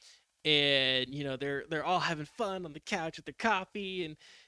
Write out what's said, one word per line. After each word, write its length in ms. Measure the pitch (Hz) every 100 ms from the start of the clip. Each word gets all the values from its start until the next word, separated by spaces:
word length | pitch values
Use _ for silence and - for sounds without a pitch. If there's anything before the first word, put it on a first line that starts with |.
| - - _ _ 151
and, 680 | 147 143 139 131 131 127
you 100 | 143
know, 140 | 139 131
they're, 280 | 139 139 -
they're 160 | 156 147
all 140 | 180
having 240 | 156 156 147
fun 400 | - 208 190 170
on 80 |
the 60 | 147
couch 360 | - 196 160 -
with 80 | 147
their 100 | -
coffee, 680 | 226 190 185 208 196 185 165
and 120 | 151 - -